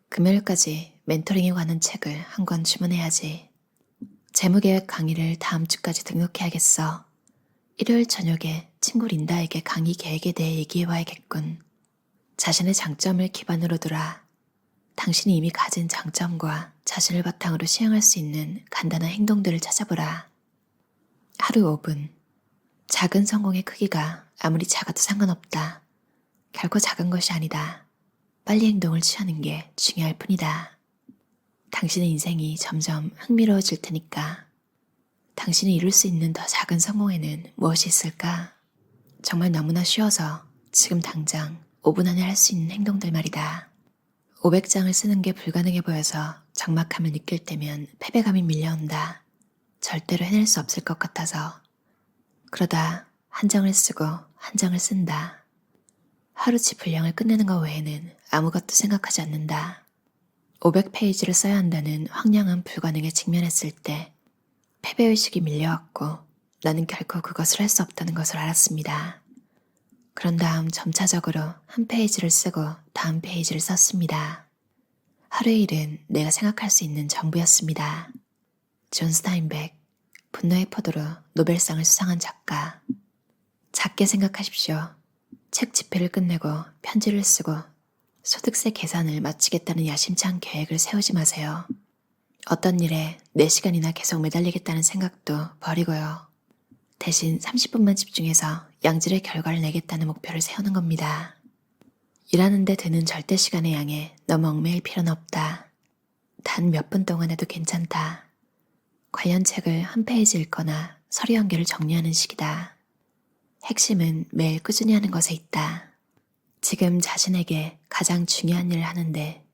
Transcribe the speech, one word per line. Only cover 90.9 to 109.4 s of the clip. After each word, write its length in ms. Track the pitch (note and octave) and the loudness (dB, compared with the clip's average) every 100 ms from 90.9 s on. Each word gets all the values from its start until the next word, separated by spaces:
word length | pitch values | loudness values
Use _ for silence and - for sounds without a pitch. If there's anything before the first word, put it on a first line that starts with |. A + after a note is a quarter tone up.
| G#3 - | 0 0
마세요. 540 | F3 D#3 D#3+ D3+ D#3+ - - _ _ _ _ _ _ - | 2 0 -2 -6 -6 -8 -12 _ _ _ _ _ _ -2
어떤 300 | E3 F#3 F3+ | 0 2 2
일에 400 | E3 D#3+ D#3 - _ | 0 -2 -4 -10 _
네 140 | D#3 D#3+ | 2 4
시간이나 440 | - F#3 E3+ D#3+ | 4 2 0 0
계속 280 | E3 - E3 | -2 -2 -2
매달리겠다는 600 | D#3 E3+ F3 E3+ - D#3+ | 0 0 0 -2 -4 0
생각도 560 | D#3 G3 F3+ - - D3+ D#3+ - | 0 0 -4 -6 -6 -4 -6 -8
버리고요. 680 | - E3 E3+ D#3 D#3 D#3+ - _ _ _ _ _ _ - | -4 0 0 -2 -4 -8 -16 _ _ _ _ _ _ -8
대신 400 | - E3+ E3 D#3+ | -2 0 0 -2
삼십 320 | - A#3+ - | -2 -2 0
분만 240 | A#3 G3+ | 4 4
집중해서 680 | G3 - - D#3+ D#3+ D#3 E3 - _ | 4 -2 -2 2 2 0 -4 -10 _
양질의 380 | D#3 D#3+ F3 F#3+ | 2 2 2 0
결과를 400 | - D#3+ D#3+ E3 | -2 -4 -2 0
내겠다는 460 | D#3 E3 - D#3+ D#3+ | 0 -2 -4 -4 -4
목표를 340 | D3+ - D#3+ | -4 -6 -4
세우는 320 | - - G3+ | -4 -4 -2
겁니다. 600 | F#3 E3+ D#3+ D3+ D3+ E3+ - _ _ _ _ _ _ _ _ - | 0 0 0 -2 -4 -8 -16 _ _ _ _ _ _ _ _ -4
일하는데 440 | F3 G3 G3+ F#3+ | 0 2 2 0
드는 300 | F#3+ E3+ E3 | -2 -2 -2
절대 320 | E3 - - F#3+ | -2 -4 -2 0
시간의 360 | - F3 E3 | 0 -2 -2
양에 420 | D3+ D3 D3+ D#3 _ | -2 -4 -8 -10 _
너무 220 | - D#3+ D#3+ | -2 2 2
얽매일 340 | D3+ D#3+ F3 | 0 -2 -2
필요는 300 | - - E3 | -4 -2 -2
없다. 560 | D#3+ - E3 D#3 F3 - _ _ _ _ _ _ _ | -2 -4 -4 -4 -6 -14 _ _ _ _ _ _ _
단 280 | - - F3 | -6 0 2
몇 160 | D#3 - | 0 0
분 160 | G3 | -2
동안 260 | F#3+ E3+ E3 | 0 0 -2
해도 140 | E3 | -2
괜찮다. 800 | F3+ E3+ D#3+ F3 E3+ D#3+ D#3 E3+ - _ _ _ _ _ _ _ _ | -6 -6 -4 -4 -2 -4 -4 -8 -18 _ _ _ _ _ _ _ _
관련 320 | - F3 F3+ | -2 2 2